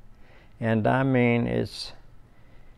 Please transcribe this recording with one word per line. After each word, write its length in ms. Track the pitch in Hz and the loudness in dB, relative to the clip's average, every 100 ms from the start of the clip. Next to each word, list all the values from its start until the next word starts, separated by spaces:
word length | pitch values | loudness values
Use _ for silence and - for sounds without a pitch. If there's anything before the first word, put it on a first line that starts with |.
| - - - - - - | -20 -20 -20 -20 -20 -6
And 280 | 113 113 107 | 0 2 2
I 160 | 127 | 2
mean, 440 | 135 131 120 120 120 | 2 4 4 2 0
it's, 460 | 120 113 - - - - - - - - - - | -2 -4 -6 -14 -14 -20 -20 -20 -20 -20 -20 -20